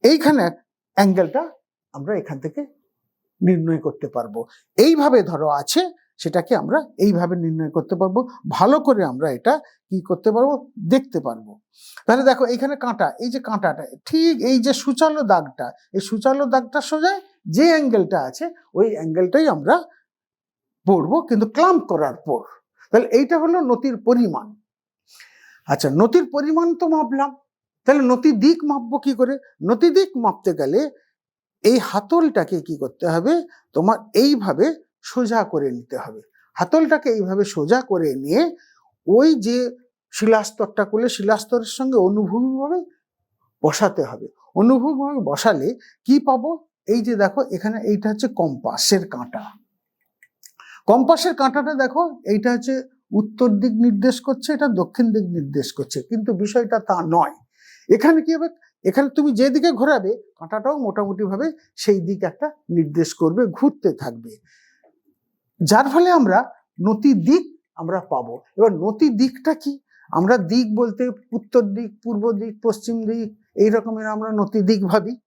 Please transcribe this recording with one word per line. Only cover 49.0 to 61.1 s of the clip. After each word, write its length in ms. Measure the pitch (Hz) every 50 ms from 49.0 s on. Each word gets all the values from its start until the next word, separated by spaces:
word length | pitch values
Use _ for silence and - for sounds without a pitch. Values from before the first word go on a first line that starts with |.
| 170 - -
কাঁটা। 280 | 123 123 - - 110 104 - - _ _ _ _ _ _ _ _ _ _ _ _ _ _ _ _ _ _ - _ _ - - - - _ -
কম্পাসের 440 | 208 247 269 - 330 320 - 359 330 -
কাঁটাটা 340 | 269 269 262 294 269 294 302 262 262
দেখো, 200 | 254 254 302 349 339 285 - _ 190 208
এইটা 160 | 208 214 247 240
হচ্ছে 180 | 240 240 254 269 262 262 - _ _ _ _ - 202
উত্তর 300 | 214 - - - 254 247 208 202
দিক 120 | 202 254 214 220 233
নির্দেশ 300 | 240 214 202 196 262 254 254 _
করছে, 220 | - 262 254 - - 311
এটা 100 | 254 294 277 226 180
দক্ষিণ 260 | 175 170 _ - 247 226 208
দিক 100 | 214 202 175 175
নির্দেশ 300 | 170 143 139 139 147 131 - -
করছে, 220 | - 135 - - 139 - _
কিন্তু 200 | - 220 214 202 220 180 202
বিষয়টা 340 | 208 - 254 233 233 240 220 220 -
তা 80 | 190 175 170 160 165
নয়। 220 | 170 156 - - _ _ _ _ _ _ _ - _ _ - 190
এখানে 240 | 220 220 302 330 320 311
কি 60 | 320 330
হবে, 120 | 311 320 339 - _ _ _ _ _ _ 185
এখানে 180 | 185 269 277 277 269
তুমি 120 | - 285 294 247 208
যেদিকে 300 | 254 277 254 294 262 339 294 202
ঘোরাবে, 320 | 247 294 302 247 185 190 226 - - _ _ _
কাঁটাটাও 360 | 165 165 - 214 208 262 302 294 254
মোটামুটিভাবে 640 | 208 190 - 208 196